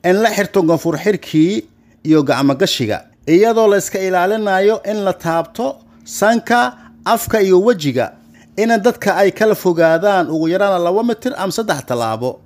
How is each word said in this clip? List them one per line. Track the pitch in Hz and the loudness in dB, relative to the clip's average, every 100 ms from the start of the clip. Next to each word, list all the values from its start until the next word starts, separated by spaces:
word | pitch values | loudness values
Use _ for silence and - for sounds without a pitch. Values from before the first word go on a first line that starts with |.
In | 175 190 | 2 2
la | 226 | 2
xirto | 208 190 196 | 0 0 0
ganfuur | 165 165 165 151 | 2 0 -2 -2
xirkii | 208 196 - 156 165 220 - _ _ _ | -2 -4 -2 0 2 0 -8 _ _ _
iyo | 156 156 | 0 2
gacmo | 143 127 139 | 2 0 0
gashiga, | 139 - - 113 98 - _ - | 2 -2 -2 -4 -4 -8 _ 0
iyadoo | 170 220 226 220 | 4 4 4 2
la | 202 | 2
iska | - 196 | -2 -6
ilaalinayo | 190 185 180 220 208 190 202 214 | -2 0 0 -2 -2 0 0 0
in | 196 214 | -4 -4
la | 196 | -4
taabto | 180 170 165 165 - 262 - _ _ | -4 -4 -4 -4 -8 -8 -8 _ _
sanka, | - - 208 233 - 240 247 - - - | -16 -2 0 0 0 0 0 -6 -20 -10
afka | 180 226 - 220 | -2 -2 0 0
iyo | 190 180 | 4 4
wejiga. | 214 202 147 123 113 - _ - _ - | 4 0 -2 -2 -4 -8 _ -20 _ -4
In | 226 226 | 0 2
dadka | 214 226 202 | 0 0 -2
ay | 175 202 | 2 0
kala | - 214 | 2 0
fogaadaan | 202 185 170 165 165 202 190 156 | 2 0 2 2 4 2 0 0
ugu | 160 160 | -2 -2
yaraan | 185 202 185 | 0 0 0
laba | 170 196 | 0 0
mitir | 240 220 254 - | -2 -4 -6 -6
ama | 190 | -6
saddex | 196 220 151 | -4 -4 -6
tallaabo. | - 120 113 113 123 - | -4 -4 -4 -4 -6 -8